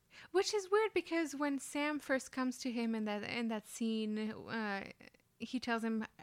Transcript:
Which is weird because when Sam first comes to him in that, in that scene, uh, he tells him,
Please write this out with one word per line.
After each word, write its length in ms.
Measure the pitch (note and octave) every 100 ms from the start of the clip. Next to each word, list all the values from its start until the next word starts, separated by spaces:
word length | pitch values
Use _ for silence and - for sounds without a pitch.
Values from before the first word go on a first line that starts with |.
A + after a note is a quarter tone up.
| _ - -
Which 200 | F4 G4
is 160 | G#4+ F#4
weird 220 | G#4 A4
because 400 | F4+ - E4 D4+ C#4
when 220 | D4 C#4
Sam 380 | - D4 D4 D4+
first 320 | - C4 -
comes 260 | - B3+ B3
to 120 | C4
him 240 | A#3 A#3
in 100 | A3+
that, 180 | G#3+ G#3
in 260 | G3+ A#3 A#3
that 200 | A3 -
scene, 640 | - A3+ A3 G#3+ G#3+ G#3+ G#3+ -
uh, 320 | A3+ G#3+ G3 - - - - _ -
he 220 | A3+ B3
tells 240 | A#3+ A#3
him, 200 | A3+ A3 A3 -